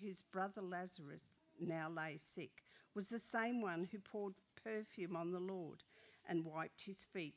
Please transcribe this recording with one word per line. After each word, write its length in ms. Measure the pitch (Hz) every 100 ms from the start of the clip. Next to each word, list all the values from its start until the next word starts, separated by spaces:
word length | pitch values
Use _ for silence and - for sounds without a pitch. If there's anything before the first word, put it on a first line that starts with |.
whose 160 | 202 180
brother 400 | - 185 190 208
Lazarus 640 | 180 180 185 - 143 160 - - - 160
now 300 | 175 165 160
lay 300 | 165 156 151
sick, 440 | - 180 147 - - - -
was 140 | 208 196
the 100 | 233
same 440 | - 233 226 240
one 260 | 202 170 180
who 80 | 208
poured 340 | - 214 202 190 - -
perfume 540 | 220 220 214 - 170 165
on 160 | 170
the 80 | 180
Lord 420 | 185 190 156 - - - - - -
and 160 | 170
wiped 380 | 165 156 160 -
his 220 | - 196 -
feet 300 | 190 151